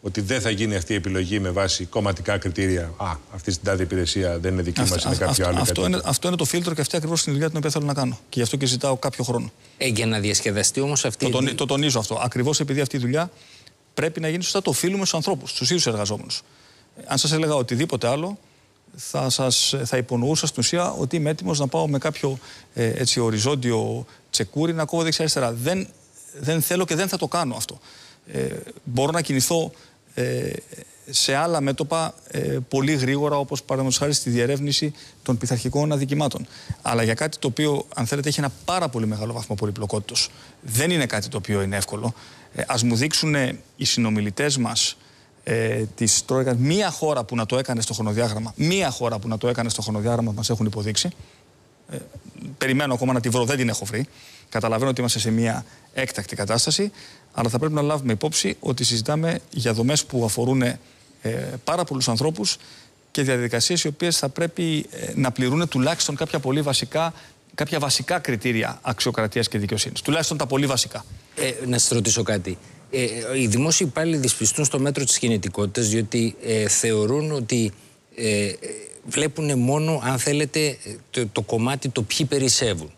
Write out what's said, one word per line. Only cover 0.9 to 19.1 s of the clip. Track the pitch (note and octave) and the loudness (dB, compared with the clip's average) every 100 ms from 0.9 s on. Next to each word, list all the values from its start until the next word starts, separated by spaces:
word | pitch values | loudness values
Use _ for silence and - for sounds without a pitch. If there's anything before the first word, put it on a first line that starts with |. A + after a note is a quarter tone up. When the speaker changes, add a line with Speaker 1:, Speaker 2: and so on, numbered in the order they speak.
Speaker 1:
η | G#2 | -2
επιλογή | F#2 F#2+ F2+ G#2 | 0 -2 0 0
με | F#2+ | 0
βάση | F2+ G2 - F2+ | 0 0 0 -2
κομματικά | - G2+ F2+ F2+ G2+ | -2 0 -2 0 -2
κριτήρια. | F#2 E2 F#2+ F2+ E2 E2 | -2 0 2 2 -2 -6
"Α, | G2+ E2+ - | -6 -6 -8
αυτή | F#2 - | -10 -4
στην | F2+ G2 | -4 0
τάδε | G2 | 0
υπηρεσία | F2 F#2 F2 - F#2 E2+ | 0 0 0 0 0 0
δεν | F2+ | 0
είναι | F#2 | 0
δική | F2 E2+ | 0 0
Speaker 2:
Αυτό, | F#2+ F2+ | 2 0
Speaker 1:
μας, | |
είναι | - | 0
Speaker 2:
αυτό, | - - | 0 2
Speaker 1:
κάποιο | - F2+ | 2 2
άλλο", | F2+ | 2
Speaker 2:
αυτό | - | 2
Speaker 1:
κάτι | - F#3 | 2 2
Speaker 2:
είναι, | F#3 | 0
Speaker 1:
τέτοιο. | E3+ | 0
Speaker 2:
αυτό | D3 F3 | 0 0
είναι | F3+ | 0
το | D#3 | 0
φίλτρο | F3 F3 | 0 -2
και | D#3+ | -2
αυτή | C#3 F3 | 0 -2
ακριβώς | D#3 E3 | 0 0
την | - | 0
δουλειά | C#3 D#3 | 2 0
την | D#3 | 0
οποία | D3+ | -2
θέλω | D3+ D3 | 0 0
να | |
κάνω. | C#3+ B2+ A#2+ - | 0 0 -2 -6
Και | - | -2
γι' | |
αυτό | A#2 C3+ | 0 2
και | C3+ | 0
ζητάω | B2 C#3 C3 | 0 0 0
κάποιο | C#3 - | -2 -2
χρόνο. | A#2+ A#2+ A#2+ - - - | -2 0 -2 -10 -20 -4
Speaker 3:
Ε, | C3 | -2
για | A2+ A2+ | 2 2
να | A2 | 0
διασκεδαστεί | G#2 G2+ - G2+ G2 - | 0 0 0 2 2 2
όμως | C#3 D3 B2+ | 0 0 -2
αυτή | G#2+ | 0
Speaker 2:
Το | C#3 | 0
Speaker 3:
η | |
Speaker 2:
τονι-, | B2+ C3 | 2 0
Speaker 3:
δι- | A#2 | 0
Speaker 2:
το | C#3 | 0
τονίζω | C#3 D3 B2+ | 2 2 2
αυτό. | A2 A2 | 0 -2
Ακριβώς | B2 B2+ B2 D3 | -2 0 2 2
επειδή | D3 C#3 | 0 0
αυτή | C#3 C#3+ | 0 0
η | |
δουλειά | A#2+ C#3+ F3 - - - - _ _ | 0 0 -2 -6 -20 -20 -20 _ _
πρέπει | - D#3 D#3+ | -2 -2 0
να | D#3+ | -2
γίνει | E3 | -2
σωστά, | F3 G3 | 0 0
το | F#3+ | 2
οφείλουμε | C3+ E3+ G3 | 2 2 2
στους | F#3+ | 0
ανθρώπους, | E3 D#3 F3 - | 0 0 -2 -2
στους | - B2+ | -2 0
ίδιους | F3+ C3 | 2 2
εργαζόμενους. | A2 G2+ G#2 - - - - - - - - - | 0 -2 -4 -6 -8 -10 -20 -20 -20 -20 -20 -4
Αν | C#3 | 0
σας | D3 | 2
έλεγα | D#3 D#3+ D3+ | 2 2 2
οτιδήποτε | A#2+ A#2+ E3 B2+ A#2 | 2 0 0 0 0
άλλο, | C#3 F3 G3+ - _ _ _ _ - | 0 -2 -8 -14 _ _ _ _ -16
θα | - | -8